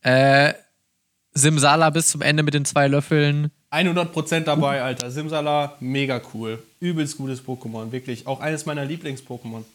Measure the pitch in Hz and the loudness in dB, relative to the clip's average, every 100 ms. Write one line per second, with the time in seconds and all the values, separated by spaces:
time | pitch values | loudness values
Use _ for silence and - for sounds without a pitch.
0 | - 131 135 139 147 - _ _ _ _ | 4 4 6 6 4 2 _ _ _ _
1 | _ _ _ - 143 156 143 151 160 156 | _ _ _ 2 2 4 4 6 4 2
2 | 160 143 139 151 147 147 139 - 139 143 | -2 0 0 2 2 0 0 2 2 2
3 | 143 156 147 147 151 _ _ 151 180 170 | 2 2 2 0 -2 _ _ 0 0 0
4 | 170 - 151 165 160 147 143 139 127 120 | -2 -4 -2 -2 0 0 0 0 -4 -4
5 | 123 127 151 156 147 147 143 - 127 135 | -6 -6 -6 -4 0 0 -2 -6 -6 -2
6 | 139 123 - 117 113 113 - _ 175 165 | -2 -4 -6 -10 -8 -10 -14 _ -4 -2
7 | 147 - 135 127 127 127 117 110 113 127 | -4 -6 -8 -8 -8 -10 -10 -10 -8 -10
8 | 127 117 - 135 147 156 156 147 139 170 | -8 -10 -8 -6 -4 -6 -6 -6 -6 -8
9 | 160 135 - 123 117 113 110 | -10 -12 -12 -14 -12 -14 -16